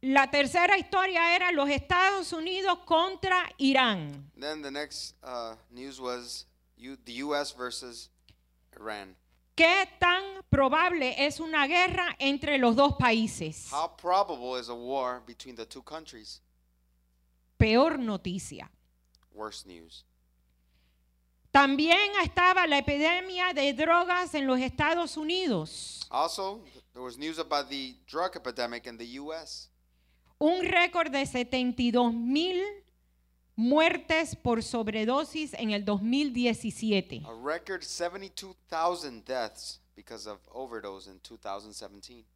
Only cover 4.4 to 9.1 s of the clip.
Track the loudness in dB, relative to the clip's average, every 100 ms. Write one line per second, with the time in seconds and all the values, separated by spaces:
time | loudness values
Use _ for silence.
4.4 | -8 -8 -8 -8 -8 -10 -14 -14 -12 -10
5.4 | -10 -12 _ -16 -14 -8 -6 -6 -8 -14
6.4 | -14 _ _ _ -16 -16 -12 -8 -2 0
7.4 | -2 -6 -8 -8 -12 -16 -18 _ _ _
8.4 | _ _ _ -16 -10 -10 -12